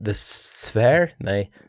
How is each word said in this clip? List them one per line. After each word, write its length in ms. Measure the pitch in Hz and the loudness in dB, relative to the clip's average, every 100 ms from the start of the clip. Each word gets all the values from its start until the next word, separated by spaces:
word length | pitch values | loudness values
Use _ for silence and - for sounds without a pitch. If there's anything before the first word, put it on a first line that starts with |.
| 107 | -6
The 80 | |
Sphere? 960 | 101 - - - - - 110 120 160 175 - | -4 -6 -6 -8 -8 -4 2 4 4 2 -4
Nej, 340 | 95 101 98 _ | -2 -2 -2 _